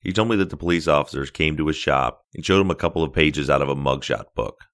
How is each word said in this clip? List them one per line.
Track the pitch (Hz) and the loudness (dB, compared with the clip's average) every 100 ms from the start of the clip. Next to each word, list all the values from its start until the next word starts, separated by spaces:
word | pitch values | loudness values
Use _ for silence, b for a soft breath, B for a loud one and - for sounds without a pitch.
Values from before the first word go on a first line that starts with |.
He | - | -2
told | 92 110 | 0 2
me | 110 | 2
that | 92 | 0
the | 78 | -2
police | 85 87 78 | 0 0 4
officers | 73 71 67 69 | 2 2 -6 -8
came | - 78 76 | -2 -2 0
to | 78 | -2
his | 76 | 0
shop | - 67 62 - _ | 0 0 0 -6 _
and | - | -12
showed | 80 95 | 2 2
him | 95 | 4
a | |
couple | 82 85 82 | 0 -2 -2
of | 80 | -2
pages | - 76 71 69 | 2 2 2 0
out | 69 | 0
of | 69 | 2
a | |
mugshot | 69 69 67 - 65 - | -2 -2 -2 -2 -6 -6
book. | - 57 - - | -8 -8 -10 -20